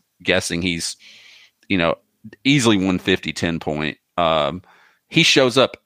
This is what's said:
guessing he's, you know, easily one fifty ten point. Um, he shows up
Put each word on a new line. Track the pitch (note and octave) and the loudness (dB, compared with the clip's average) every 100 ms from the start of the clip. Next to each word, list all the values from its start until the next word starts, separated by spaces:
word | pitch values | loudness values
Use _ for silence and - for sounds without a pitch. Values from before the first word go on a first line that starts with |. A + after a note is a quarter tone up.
| - _ | -10 _
guessing | F#2 F2+ - E2+ | -2 0 0 -4
he's, | F2+ E2 - - - - - - _ _ - | -4 -4 -8 -12 -20 -20 -20 -20 _ _ -4
you | F#2+ | 0
know, | E2 - _ _ A2 - C3+ | 0 -2 _ _ -20 -6 0
easily | C#3+ A2+ G2+ | 2 4 2
one | F#2+ F2+ | 2 -2
fifty | - F#2 D#2+ | 0 -2 -2
ten | - F2 E2 | -6 -6 -4
point. | - D2+ D2+ - _ - | -6 -6 -6 -8 _ -2
Um, | E2 D#2+ C#2+ F2+ - _ _ _ _ | 0 0 -2 -4 -14 _ _ _ _
he | D#3+ | 0
shows | E3 D3 B2+ B2+ | 4 4 4 2
up | A#2 - | 0 -2